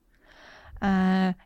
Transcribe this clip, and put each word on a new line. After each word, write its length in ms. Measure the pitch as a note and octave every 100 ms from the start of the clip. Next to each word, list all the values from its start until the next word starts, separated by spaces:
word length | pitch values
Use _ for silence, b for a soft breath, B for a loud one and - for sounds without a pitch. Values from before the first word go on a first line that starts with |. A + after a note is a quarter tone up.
| _ B B B B B B B
E, 520 | G3+ F#3+ F#3 F#3 F#3 F3+